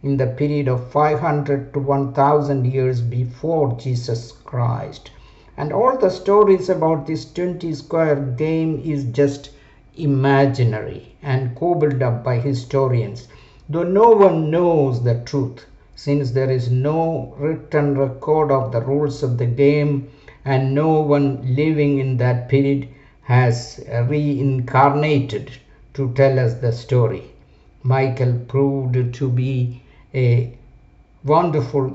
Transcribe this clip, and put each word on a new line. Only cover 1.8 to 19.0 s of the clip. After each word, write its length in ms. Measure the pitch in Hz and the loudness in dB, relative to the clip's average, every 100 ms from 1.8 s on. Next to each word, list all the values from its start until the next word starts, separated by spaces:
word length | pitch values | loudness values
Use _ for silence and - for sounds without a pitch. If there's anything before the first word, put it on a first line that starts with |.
one 340 | 135 139 135 | -2 0 0
thousand 580 | - 135 151 143 139 123 | 2 2 4 2 0 0
years 300 | 131 127 123 | 0 -2 -2
before 720 | 117 123 123 - 156 165 139 117 | -4 -4 -6 -6 -4 -2 -2 -2
Jesus 540 | 139 120 - 113 - | -4 -6 -4 -6 -6
Christ. 760 | - - 123 120 117 - - - - - - - - | -20 -10 -4 -4 -4 -8 -14 -20 -20 -20 -20 -20 -10
And 160 | 151 | -6
all 240 | 180 247 269 | 0 0 2
the 140 | 190 | 0
stories 580 | - - 202 202 190 - | 0 2 4 6 4 2
about 380 | 175 160 160 143 | 0 2 0 -2
this 180 | 156 - | -8 -8
twenty 400 | - 180 175 170 | -6 -6 -6 -8
Square 600 | 147 - 165 160 143 135 120 | -8 -4 -2 2 0 -2 -4
game 420 | 156 160 160 151 156 | -2 0 -2 -4 -4
is 200 | 147 131 | -4 -4
just 440 | 117 143 143 - - - _ _ - | 0 0 0 -14 -20 -20 _ _ -6
imaginary 1160 | 156 135 139 139 139 117 117 107 - - - - | -2 2 4 4 4 2 0 0 -8 -12 -16 -16
and 320 | 147 131 127 - | -4 -4 -4 -4
cobbled 440 | 170 165 147 131 | -2 0 0 0
up 220 | 123 113 | -2 -2
by 160 | - 120 | -2 -2
historians, 880 | 131 131 - 139 135 120 101 98 - - - - - | -2 -4 -2 -2 0 0 -4 -8 -18 -20 -20 -20 -8
though 160 | 151 | -4
no 280 | 175 190 226 | 0 4 6
one 380 | 214 196 165 156 | 8 8 6 0
knows 540 | 160 175 165 139 120 | 2 2 2 2 0
the 120 | 120 117 - | 0 -2 -2
truth, 400 | 143 120 - - - _ | -4 -4 -8 -20 -20 _
since 380 | - - 143 131 | -14 -2 -2 0
there 180 | 123 135 | -2 0
is 220 | 131 120 | 0 0
no 640 | 127 139 160 165 160 - - | 0 0 0 -2 -2 -8 -6
written 600 | 143 160 - 151 147 139 | -6 -6 -2 0 2 0
record 520 | 135 120 - 156 147 | -2 -4 0 2 2
of 220 | 139 123 | 2 0
the 80 | 117 | -4
rules 420 | 123 143 | -2 -2